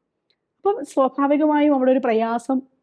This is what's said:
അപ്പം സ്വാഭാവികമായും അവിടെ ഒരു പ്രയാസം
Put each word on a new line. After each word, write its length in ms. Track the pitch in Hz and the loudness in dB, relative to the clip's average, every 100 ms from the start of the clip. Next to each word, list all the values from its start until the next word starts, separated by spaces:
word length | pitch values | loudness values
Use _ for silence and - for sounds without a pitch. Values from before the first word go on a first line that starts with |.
| _ _ _ _ _ _ | _ _ _ _ _ _
അപ്പം 280 | 392 440 294 | -4 -4 -4
സ്വാഭാവികമായും 880 | - 262 262 277 285 302 294 294 277 | -2 -2 0 0 0 0 2 2 2
അവിടെ 160 | 254 | 2
ഒരു 80 | 254 | 0
പ്രയാസം 600 | 254 220 226 233 - 262 - _ | 0 -2 -2 -4 -4 -6 -6 _